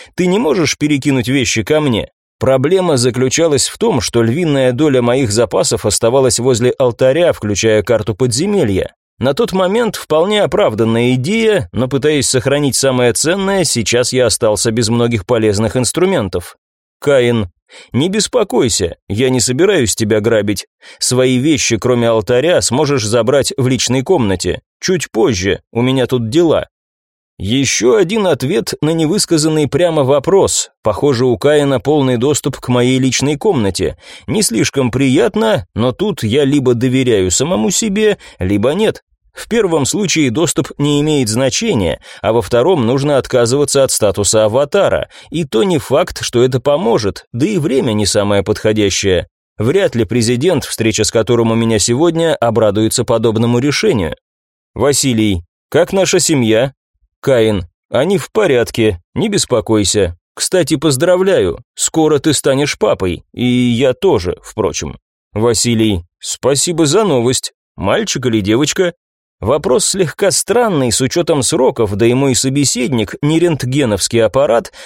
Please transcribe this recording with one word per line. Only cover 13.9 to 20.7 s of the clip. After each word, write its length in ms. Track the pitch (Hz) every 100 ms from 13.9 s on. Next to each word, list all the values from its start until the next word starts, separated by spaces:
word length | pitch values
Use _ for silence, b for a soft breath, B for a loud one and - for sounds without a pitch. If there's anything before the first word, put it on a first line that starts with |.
| 120 123
я 140 | 127 120
остался 460 | - 113 104 117
без 180 | 113 117
многих 340 | 120 120 117
полезных 500 | - 117 110 101 110
инструментов. 840 | 127 120 160 185 175 98 90 - - _ _ _ _
Каин: 500 | 147 135 120 117 98 _ _ B B
«Не 160 | 120 175
беспокойся, 840 | 208 - 247 202 240 131 - 85 - -
я 220 | 104 131
не 100 | 127
собираюсь 560 | 120 127 196 185 107 -
тебя 240 | 107 107
грабить. 460 | 107 110 104 101 -